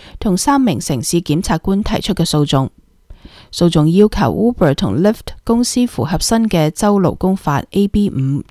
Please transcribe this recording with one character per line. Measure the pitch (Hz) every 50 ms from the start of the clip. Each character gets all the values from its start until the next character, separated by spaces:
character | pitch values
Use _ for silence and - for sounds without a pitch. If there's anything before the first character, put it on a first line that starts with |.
| - - - -
同 | - 220 180
三 | 190 - 285 277 277
名 | 262 226 143 143
城 | - - 147 117 127
市 | - - 208
檢 | 190 - 233 - 202
察 | - 220 -
官 | - 190 196 196 220
提 | - 214 -
出 | - - 208
嘅 | - 165
訴 | - - 151 147
訟。 | 147 - 135 135 - - _ _ _ _ _ _ - - - - - - - - - -
訴 | - 175 170
訟 | 165 165 151 160
要 | 170 190 208 214
求 | - 208 185 117 -
Uber | - 214 240 240 - - 165 175
同 | - 196 117 190 - 185
Lyft | 208 220 - - - - - -
公 | - 226 240 247
司 | - - 247 247
符 | 240 - - -
合 | 151 - -
新 | - - 226 226 226 214
嘅 | - 170 151 156
州 | 185 - - 208 208 196
勞 | 180 147 -
工 | - - 185 190
法 | 196 - 156 143 135 - - -
A | 196 202
B | 196 - 208 208 190
五 | - 135 135 135 139 139 - -